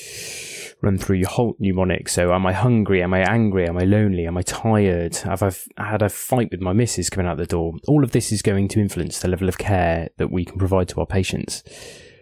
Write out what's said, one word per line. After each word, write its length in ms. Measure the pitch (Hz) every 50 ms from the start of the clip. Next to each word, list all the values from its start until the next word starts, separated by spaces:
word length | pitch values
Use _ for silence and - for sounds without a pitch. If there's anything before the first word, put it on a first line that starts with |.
| - - - - - - - - - - - - - - - _
run 180 | - 101 98 92
through 180 | - - 98
your 120 | 92 90 90
Holt 280 | - - 120 110 - -
mnemonic. 500 | 101 98 92 92 92 92 87 - - -
So 240 | - - 87 87
am 140 | 90 92 95
I 60 | 92
hungry? 500 | 95 92 113 123 120 110 101 92 98 90
Am 120 | 87 90 92
I 60 | 92
angry? 480 | 95 90 110 117 110 104 95 95 87 85
Am 100 | 85 87
I 60 | 90
lonely? 420 | 95 104 107 107 101 92 87 82
Am 100 | 82 85
I 60 | 90
tired? 760 | 90 - - - - 113 110 107 101 95 87 87 85 85 -
Have 260 | - - 90 95 95
I 60 | 104 98
f-, 200 | 90 - - - -
had 260 | - 101 101 110 101
a 60 | 107 98
fight 400 | - - - - 131 123 113 -
with 100 | 95 90
my 120 | 95 90
missus 380 | 92 113 123 117 - 120 - -
coming 160 | - 98 90
out 120 | 87 82 73
the 80 | 87
door? 280 | - 92 85 82 82 82 - -
All 180 | - 147 151 139
of 80 | 123
this 200 | - 120 - -
is 100 | 110 98
going 260 | - 110 98 98 101 95
to 120 | - 110
influence 400 | 101 95 - 90 82 - - -
the 80 | - 92
level 200 | 90 - 95 90
of 100 | - -
care 500 | - - 101 90 87 85 82 85 82 - - -
that 120 | - -
we 140 | - 92 87
can 140 | - - 95
provide 300 | 98 92 95 92 90 -
to 120 | - -
our 60 | 82
patients. 560 | - 98 95 92 - - - - - - - - - - - - - - - - - - _